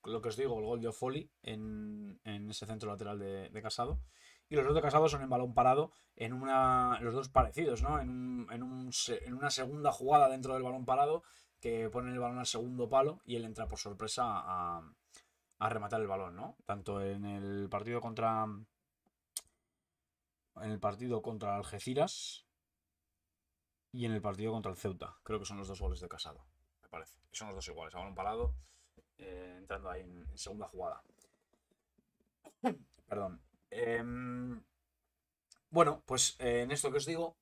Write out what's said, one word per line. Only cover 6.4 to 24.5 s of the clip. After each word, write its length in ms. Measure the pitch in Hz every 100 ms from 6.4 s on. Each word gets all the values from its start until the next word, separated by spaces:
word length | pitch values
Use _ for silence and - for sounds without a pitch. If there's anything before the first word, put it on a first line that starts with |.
| 135 135 131 127 123 120
los 140 | 120 123
dos 140 | 135
parecidos, 520 | 131 127 147 160 120
¿no? 180 | 143 147
En 100 | 127
un, 360 | 127 127 123 113
en 100 | 117
un 320 | 127 131 127
se-, 320 | 120 - 113 123
en 80 |
una 160 | 123 143
segunda 420 | 135 131 147 143
jugada 380 | - 127 147 135
dentro 240 | 131 127
del 80 | 131
balón 240 | 127 131 123
parado, 380 | 127 143 160 - - _ _
que 300 | 120 113 113
ponen 240 | 123 123
el 60 | 127
balón 180 | 123 123
al 80 | 123
segundo 420 | 113 123 123 117
palo 340 | 135 139 180 -
y 100 | 117
él 80 | 113
entra 220 | 110 110
por 120 | 98
sorpresa 440 | 101 98 110 - 120
a, 560 | 101 - 90 87 85 80 - _ - _ _ _ _
a 120 | 110
rematar 300 | 110 104 110
el 80 | 104
balón, 280 | 95 92 87
¿no? 200 | 147 - -
Tanto 360 | 101 92 101
en 240 | 98 98 101
el 420 | 101 98 101 98
partido 300 | 101 110 120
contra, 460 | 117 113 113 110 110 101 110 _ _ _ _ _ _ - _ _ _ _ _ _ _ _ _ _ _ -
en 100 | 107
el 80 | 107
partido 440 | 104 101 123 113
contra 320 | 120 110 104 101
Algeciras 920 | 98 101 - 127 180 - - - _ _ _ _ _ _ _ _ _ _ _ _ _ _ _
y 140 | 127 117
en 60 |
el 100 | 110
partido 300 | 104 95 110